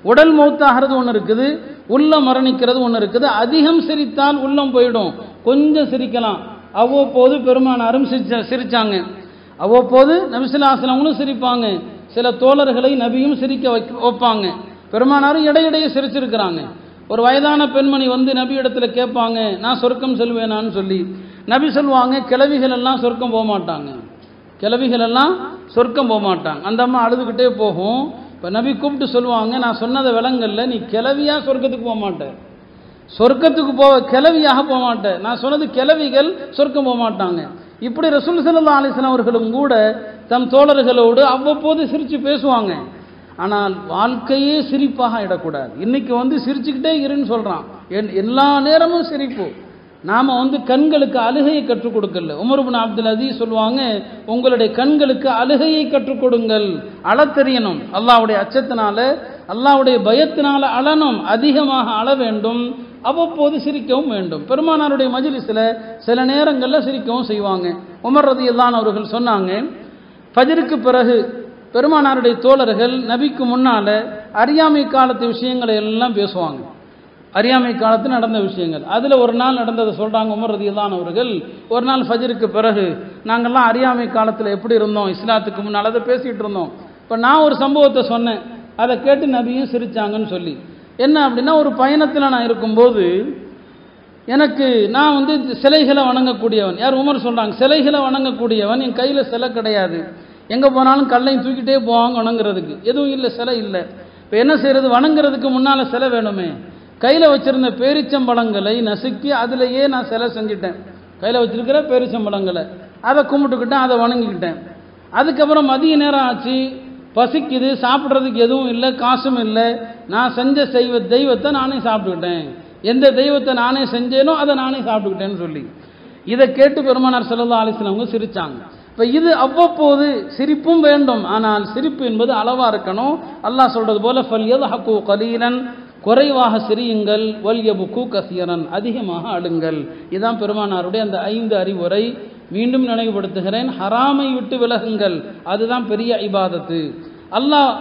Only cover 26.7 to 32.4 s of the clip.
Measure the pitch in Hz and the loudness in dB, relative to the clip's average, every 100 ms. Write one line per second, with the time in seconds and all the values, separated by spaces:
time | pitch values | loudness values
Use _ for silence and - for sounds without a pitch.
26.7 | 226 247 254 226 254 233 220 247 202 214 | 0 0 2 0 0 -2 0 0 0 -2
27.7 | 170 196 254 294 - - - 175 208 254 | -2 -2 -2 -4 -10 -18 -14 -6 -4 -2
28.7 | 214 285 285 262 247 247 233 220 254 240 | -2 -4 -4 -2 -2 0 -2 -2 -2 -2
29.7 | 226 233 262 262 247 254 254 220 208 254 | -4 -2 0 0 0 0 0 -2 -2 -2
30.7 | 226 - 220 254 277 294 294 269 254 254 | -4 -4 -2 -2 0 0 -2 -2 -2 -2
31.7 | 240 233 220 202 160 139 123 | -4 -6 -4 -6 -6 -10 -14